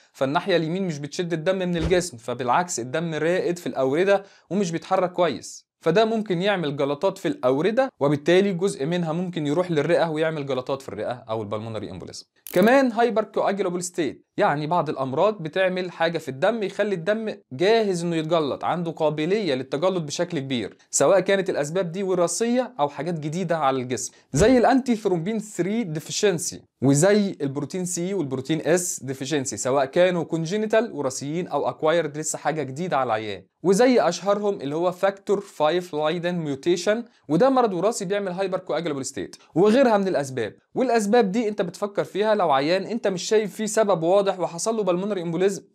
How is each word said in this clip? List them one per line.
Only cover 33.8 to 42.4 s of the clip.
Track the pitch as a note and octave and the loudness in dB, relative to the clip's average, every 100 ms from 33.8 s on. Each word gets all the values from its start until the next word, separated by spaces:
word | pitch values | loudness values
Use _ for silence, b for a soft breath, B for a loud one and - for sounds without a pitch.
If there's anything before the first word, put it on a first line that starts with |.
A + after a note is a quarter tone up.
| B3+ B3 | 6 6
أشهرهم | D3+ F3 F#3 G3+ G#3 G3 | 4 0 0 0 0 -4
اللي | C3+ D#3 | -4 -2
هو | F3 | -2
فاكتور | F3+ G3 G3 - G3 | 0 -2 -2 -2 -2
فايف | G3 - D#3 F3 F3+ | -2 -2 0 0 -2
لايدن | D3+ D3+ F3 F3 F3+ | -2 -2 -2 -2 -2
ميوتيشن، | D3+ C3+ F3 F3+ F#3+ A3 A#3 b b | -4 -2 0 0 2 -2 -4 b b
وده | D#3+ C4 | 2 4
مرض | C4 A#3 | 4 2
وراثي | F3+ F#3+ A#3 F#3 | 2 -2 -2 -2
بيعمل | G3+ G3 | -2 -2
هايبر | F3+ G3 F#3 | -4 -4 -4
كواجولابل | - D#3 E3+ C#3+ B2+ | -4 -4 -4 -4 -6
ستيت، | - E2 - b D3+ | -8 -10 -12 b 2
وغيرها | G#3+ A#3+ B3 G#3 | 6 6 6 4
من | F#3+ | 2
الأسباب. | C#3 C3+ B2+ G#2+ - _ - | 0 -2 -4 -6 -8 _ -2
والأسباب | B3+ A3+ G3+ B3 G3+ | 2 2 4 4 4
دي | G#3+ G#3+ | 2 0
أنت | G#3 | -2
بتفكر | F3+ - G#3 G3+ | -4 -4 -6 -4
فيها | D#3+ F3+ G#3+ | -4 0 2
لو | G#3 | 2